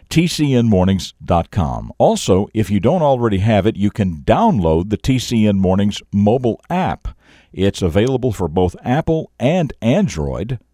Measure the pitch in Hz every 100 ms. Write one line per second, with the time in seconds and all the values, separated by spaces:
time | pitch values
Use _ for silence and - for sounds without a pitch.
0 | - 160 170 - 147 127 117 95 92 95
1 | - - 76 85 80 - 76 58 57 -
2 | 151 220 - 92 104 - 98 101 98 180
3 | 147 131 117 95 107 104 98 101 101 -
4 | 95 78 69 131 226 135 82 80 98 107
5 | - 127 - 120 107 98 92 95 104 101
6 | - 101 104 120 120 - _ 175 165 -
7 | - - _ _ _ - 98 - 92 85
8 | 123 127 123 107 87 78 - - - 135
9 | 165 160 - _ 120 180 151 - 113 160
10 | 180 78 71 62 110 127 -